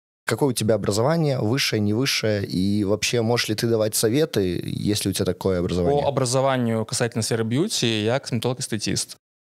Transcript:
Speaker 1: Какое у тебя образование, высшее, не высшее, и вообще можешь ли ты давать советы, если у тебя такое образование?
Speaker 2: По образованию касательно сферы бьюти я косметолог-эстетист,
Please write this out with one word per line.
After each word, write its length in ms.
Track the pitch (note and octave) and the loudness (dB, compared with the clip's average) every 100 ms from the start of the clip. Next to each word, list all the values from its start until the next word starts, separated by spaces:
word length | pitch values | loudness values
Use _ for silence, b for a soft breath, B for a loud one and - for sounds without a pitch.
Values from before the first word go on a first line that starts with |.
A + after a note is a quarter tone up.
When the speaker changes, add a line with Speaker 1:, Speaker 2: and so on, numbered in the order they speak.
| _ _ - | _ _ -6
Speaker 1:
Какое 200 | A#2 D3 | 0 0
у 40 | |
тебя 220 | A2+ A2 | 2 2
образование, 640 | G#2+ A2 G2+ B2+ E3 D3+ B2+ | 2 2 0 2 2 0 0
высшее, 400 | G#2+ C3+ - A2+ | 0 0 0 0
не 140 | G#2 | 0
высшее, 500 | G#2+ C3+ - A2 G#2 | 0 0 0 0 0
и 380 | F#2+ F2 F#2+ G#2 | -2 -2 0 0
вообще 380 | G2 G#2 - A#2+ | 0 0 0 0
можешь 260 | A2+ A#2+ - | 2 2 0
ли 60 | |
ты 140 | G#2+ A#2 | -2 0
давать 260 | A2+ G#2+ | 2 0
советы, 680 | - A2+ C3 D#3+ A2 F#2 F2 | 0 2 2 2 0 0 -2
если 440 | - - - G#2 G2+ | -4 -2 0 0 0
у 20 | |
тебя 120 | F#2+ | 0
такое 360 | F#2 F2+ G2 F2+ | -2 0 0 0
образование? 420 | F2 F2 F2 C#3+ | 0 2 2 2
Speaker 2:
По 60 | C#3 | 0
образованию 760 | C3+ B2+ C3 C3+ C3 A#2+ A2+ | 0 0 2 2 2 0 0
касательно 380 | A2 - A#2+ A#2 | -2 -2 -2 -2
сферы 220 | G#2+ A#2 | -2 -2
бьюти 580 | A2+ B2 G#3+ - A#2+ A2 | 0 0 0 0 0 2
я 160 | G#2 C3+ | 0 -2
косметолог-эстетист, 1000 | - A#2 A#2+ B2+ B2+ G#2+ G2+ - - - _ _ | -2 -4 -2 -4 -6 -6 -2 -4 -6 -12 _ _